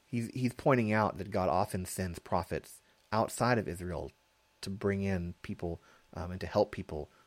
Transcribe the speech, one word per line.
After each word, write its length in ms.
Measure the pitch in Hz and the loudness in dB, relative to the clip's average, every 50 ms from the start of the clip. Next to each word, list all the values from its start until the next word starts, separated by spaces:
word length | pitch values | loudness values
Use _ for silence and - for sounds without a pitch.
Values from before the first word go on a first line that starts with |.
| _ | _
he's, 240 | - - 120 117 - - | -6 -4 -4 -4 -4 -4
he's 200 | 131 127 120 - | -2 -2 -2 -2
pointing 380 | - - 156 135 123 110 107 | 2 4 4 6 6 6 4
out 260 | 107 110 107 98 - | 4 4 4 2 0
that 140 | - 95 101 | -2 -6 -2
God 160 | 101 101 90 | 0 2 2
often 380 | 87 73 90 101 - - 95 92 | 4 4 4 2 2 0 -4 -4
sends 340 | - - - 92 90 85 - | -4 -4 -4 -4 -4 -4 -8
prophets 640 | - - 101 87 82 - 87 76 - - - - _ _ _ _ _ - | -6 -2 -2 0 0 0 -4 -6 -6 -8 -20 -20 _ _ _ _ _ -2
outside 460 | 107 107 107 - - - 113 120 123 | 2 2 2 2 0 0 2 2 2
of 100 | 113 98 | 2 0
Israel 440 | - 87 92 87 87 85 73 73 69 - _ _ _ _ _ _ _ _ - | -2 -6 -6 -6 -6 -6 -6 -6 -8 -12 _ _ _ _ _ _ _ _ -12
to 80 | - 101 | -10 -8
bring 340 | 98 101 - 101 98 98 98 | -6 -2 0 0 0 2 0
in 320 | 98 95 90 87 87 87 _ | 0 0 0 -2 -4 -8 _
people, 400 | - - 101 - - 85 85 - _ - - - _ - - | -8 -10 -8 -4 -4 -4 -6 -6 _ -18 -20 -20 _ -14 -10
um, 180 | 90 87 87 | -8 -8 -6
and 100 | 90 90 | -6 -6
to 60 | - | -6
help 240 | 85 - 104 104 - | 0 4 4 4 4
people 380 | - - 90 - 80 73 73 - _ - - | 2 -8 -8 -6 -6 -6 -6 -8 _ -20 -20